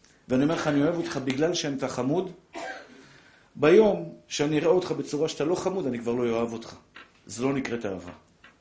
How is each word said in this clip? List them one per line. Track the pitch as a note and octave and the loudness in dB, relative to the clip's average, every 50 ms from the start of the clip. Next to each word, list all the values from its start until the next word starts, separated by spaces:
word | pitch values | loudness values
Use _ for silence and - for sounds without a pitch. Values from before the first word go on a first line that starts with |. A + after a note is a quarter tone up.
| _ _ _ _ _ - | _ _ _ _ _ 0
ואני | B2+ B2+ C#3+ | 2 2 4
אומר | D#3 E3 | 2 2
לך, | D#3+ - | 0 0
"אני | D#3 D3 C#3+ C#3+ | 0 2 2 2
אוהב | E3 F3 | 2 2
אותך | E3 E3 - - C#3 B2+ | 0 -2 -4 -4 -4 -2
בגלל | C3+ B2+ B2+ D#3 F3 E3+ | -2 0 0 0 0 0
שאתה | - - D3 C#3 C3+ C#3 B2 | -2 -2 -4 -4 -4 -4 -4
חמוד", | - B2+ B2 C3+ D3+ F#3 F#3+ F3 - - _ _ - - - - - - - - - - - - - - - - - - _ _ _ | -4 -2 -2 0 0 0 -2 -4 -10 -16 _ _ -14 -12 -10 -10 -12 -12 -16 -20 -20 -20 -20 -20 -20 -20 -20 -20 -20 -20 _ _ _
ביום | - D3 D3+ F3+ G#3+ A3 G#3 F#3 E3+ E3 E3 - - - _ | 2 4 8 8 8 8 6 4 0 -4 -10 -12 -16 -14 _
שאני | - - D3 D3+ D#3 D3 | -4 -2 0 0 2 2
אראה | D#3+ D#3+ | 4 4
אותך | F3 F3+ F3 - D#3 | 4 4 2 0 -4
בצורה | C#3+ C3+ - - C#3+ D#3+ D3+ | -6 -4 -6 -2 -2 -2 -2
שאתה | - - C#3+ | -2 -2 -2
לא | D#3 F3+ | 0 0
חמוד, | E3+ - F#3 F3+ G3 D#3 | 0 -2 -2 -2 -2 -2
אני | C3 A#2+ A#2 | -4 -4 -4
כבר | A2+ A#2 A#2+ | -2 -2 -2
לא | B2 B2 | 0 0
אוהב | A#2+ A2+ A2+ A#2 A#2 A2+ | 0 0 0 -2 -2 -4
אותך. | A2 - - F2 - - _ _ - - - _ _ _ | -8 -10 -14 -16 -18 -20 _ _ -20 -20 -20 _ _ _
זה | - G#2 A2 B2+ | -14 -8 -2 -2
לא | C3+ C#3 | 0 0
נקראת | C#3 - - A#2 A#2 A2+ | 0 -2 -4 -6 -4 -4
אהבה. | G2+ F#2+ F2+ F2 F2+ D#2+ - _ _ _ _ - - _ _ | -6 -6 -6 -10 -14 -16 -18 _ _ _ _ -20 -20 _ _